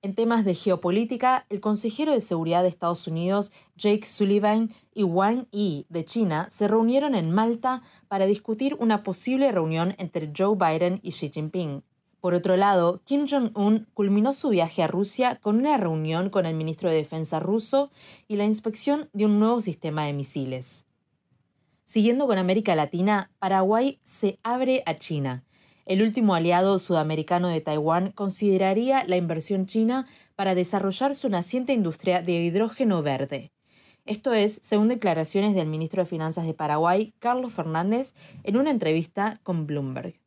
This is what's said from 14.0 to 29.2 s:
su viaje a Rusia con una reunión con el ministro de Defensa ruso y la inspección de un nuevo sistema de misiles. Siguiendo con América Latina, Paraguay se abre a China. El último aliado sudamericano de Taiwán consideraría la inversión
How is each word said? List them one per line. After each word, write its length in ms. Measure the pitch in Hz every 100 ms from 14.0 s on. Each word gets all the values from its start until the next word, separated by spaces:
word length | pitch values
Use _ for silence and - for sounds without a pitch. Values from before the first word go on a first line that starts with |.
| 202 202 226
su 180 | 277 302
viaje 340 | 196 165 -
a 20 | 160
Rusia 540 | 175 196 - 247 -
con 140 | 208 214
una 200 | 277 285
reunión 540 | 180 160 156 160 190
con 160 | 196 165
el 80 |
ministro 340 | 160 160 156 180
de 60 |
Defensa 460 | 160 151 160 156 160
ruso 500 | 156 220 214 269 285 _ - - _
y 80 | 208
la 80 |
inspección 640 | 208 214 226 220 - 294 302
de 140 | 208 214
un 140 | 208
nuevo 200 | 220 240
sistema 460 | 220 156 165 151 147
de 60 |
misiles. 760 | 143 139 147 131 131 123 - - _ _ _ _ _ _ _ _ _
Siguiendo 460 | - 220 214 247 285
con 100 | 196
América 380 | 185 190 208 160
Latina, 560 | 151 170 190 208 - _
Paraguay 580 | 190 190 190 220 269 -
se 340 | - - 202 190
abre 400 | 226 247 254 262 -
a 120 | 156
China. 440 | - 151 135 127 - _ _ _
El 160 | - 190
último 360 | 220 214 214 180
aliado 420 | 165 175 190 190
sudamericano 680 | - 170 156 156 156 175 180
de 120 | 165
Taiwán 520 | 156 151 151 165 190
consideraría 920 | - 196 185 208 190 190 190 247 269 180
la 80 |
inversión 500 | 185